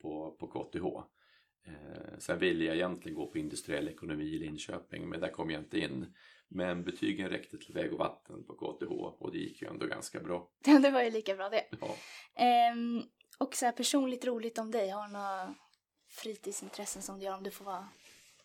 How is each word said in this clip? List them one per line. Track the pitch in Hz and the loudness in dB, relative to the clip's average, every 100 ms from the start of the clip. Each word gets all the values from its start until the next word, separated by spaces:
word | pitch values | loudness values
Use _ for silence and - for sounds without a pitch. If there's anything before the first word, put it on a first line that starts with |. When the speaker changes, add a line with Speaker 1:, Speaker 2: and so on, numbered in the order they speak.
Speaker 1:
på, | 78 78 78 - | -10 -8 -8 -10
på | - | -8
K | - - | -8 -6
T | 85 | -4
H. | 90 - - _ _ _ _ _ - | -4 -6 -10 _ _ _ _ _ -20
Eh, | 73 71 78 82 82 | -18 -14 -14 -12 -8
sen | - 85 | -4 2
ville | 92 82 | 4 4
jag | 80 | 4
egentligen | 82 90 87 82 80 | 2 2 -2 -6 -6
gå | 73 | -4
på | 80 | -4
industriell | 76 71 - 76 78 | -4 -6 -2 -2 -2
ekonomi | - 85 76 | -6 -6 -4
i | 78 78 | -2 -4
Linköping, | 78 76 - 90 - 82 82 | -4 -8 -8 -8 -8 -8 -6
men | 82 | -4
där | 90 | -4
kom | - 82 | -2 -4
jag | 78 | -4
inte | 78 90 | -2 -2
in. | 76 65 - - - - _ | -2 -4 -8 -12 -20 -20 _
Men | 92 90 87 | -4 -2 -2
betygen | 87 - 104 98 92 | -4 -2 -2 0 -2
räckte | 87 - - | -4 -6 -14
till | - | -6
väg | - 80 | -4 -2
och | - | 0
vatten | 82 - - 50 | -2 -4 -14 -16
på | - | -14
K | - - | -8 -6
T | - - | -4 -4
H | - 50 - | -4 -4 -8
och | - | -6
det | 82 | -6
gick | - - | -6 -8
ju | - | -8
ändå | - - | -4 -4
ganska | - - - | -4 -6 -8
bra. | - 87 - _ | -4 -4 -6 _
Speaker 2:
<laughs> | 277 | 10
Ja, | 294 | 12
det | 277 | 12
var | 262 | 6
ju | 240 | 4
lika | 220 214 196 | 0 -2 -4
bra | 196 | 0
det. | 220 - - | 0 -2 -6
Speaker 1:
Ja. | - - - - - | -6 -8 -12 -18 -12
Speaker 2:
Ehm, | - 247 240 233 233 233 233 - _ _ - | 4 8 8 8 4 0 -2 -4 _ _ -4
och | 269 | -2
så | - | 2
här, | 247 | 2
personligt | 233 240 285 262 247 | 2 4 4 4 0
roligt | 254 233 226 226 | 0 0 -2 -2
om | 226 | 0
dig, | 233 190 | 0 0
har | 202 208 | -2 -6
du | |
några | 202 196 190 190 - _ _ _ _ _ | -6 -4 -4 -6 -10 _ _ _ _ _
fritidsintressen | - 220 208 196 196 190 - 202 190 | -10 -8 -6 -6 -8 -8 -8 -8 -8
som | 196 190 | -8 -6
du | |
gör | 196 190 | -4 -4
om | |
du | 196 | -6
får | - | -8
vara? | 196 185 196 - - - - - | -6 -6 -8 -16 -20 -20 -20 -20